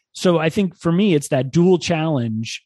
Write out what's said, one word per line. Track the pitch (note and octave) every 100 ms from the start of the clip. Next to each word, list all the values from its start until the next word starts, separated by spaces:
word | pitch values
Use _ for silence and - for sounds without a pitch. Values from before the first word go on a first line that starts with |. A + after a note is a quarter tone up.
| _
so | - F#3 E3
I | D#3+
think | G#3+ F#3
for | - E3+
me, | F3 G#3+
it's | D3 -
that | C3+ C3+
dual | E3 F3+ F3
challenge | - D#3+ D#3+ C#3 A#2 A2 A2+ -